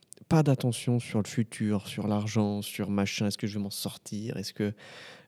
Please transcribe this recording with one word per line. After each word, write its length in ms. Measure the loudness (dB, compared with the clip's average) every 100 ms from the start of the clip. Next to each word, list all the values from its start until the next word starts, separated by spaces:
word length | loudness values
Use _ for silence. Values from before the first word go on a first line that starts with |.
| _ -20 4
Pas 140 | 6
d'attention 560 | 6 4 2 0 0 0
sur 220 | 2 0
le 60 | 0
futur, 600 | -2 -2 0 0 0 -2
sur 200 | -4 0
l'argent, 540 | 0 2 2 2 0
sur 280 | -4 -4 0
machin, 360 | 2 0 2 0
est-ce 100 | 0
que 100 | -4
je 100 | -4
vais 60 |
m'en 80 | -6
sortir ? 680 | -6 -8 -8 -10 -8 -6 -6
Est-ce 160 | -8
que, 200 | -2 -2 -2 -14 -18 -18 -20